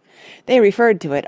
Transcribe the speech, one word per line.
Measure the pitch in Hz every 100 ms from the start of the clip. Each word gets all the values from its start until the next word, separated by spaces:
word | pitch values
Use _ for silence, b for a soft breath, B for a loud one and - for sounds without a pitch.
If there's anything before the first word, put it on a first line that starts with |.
| B B B B -
They | 247
referred | 202 196 233 185
to | 156
it | 143